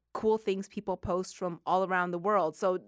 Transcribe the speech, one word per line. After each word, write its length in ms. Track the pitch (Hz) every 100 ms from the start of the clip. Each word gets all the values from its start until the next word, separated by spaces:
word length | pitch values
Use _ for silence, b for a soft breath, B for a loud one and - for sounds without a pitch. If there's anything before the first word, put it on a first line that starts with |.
| _
cool 240 | - 220 220
things 300 | 208 190 -
people 300 | 202 202 185
post 400 | 208 180 185 -
from 240 | 180 165 -
all 200 | 185 185
around 260 | 185 175
the 60 | 175
world. 380 | 196 202 160 -
So 220 | 190 185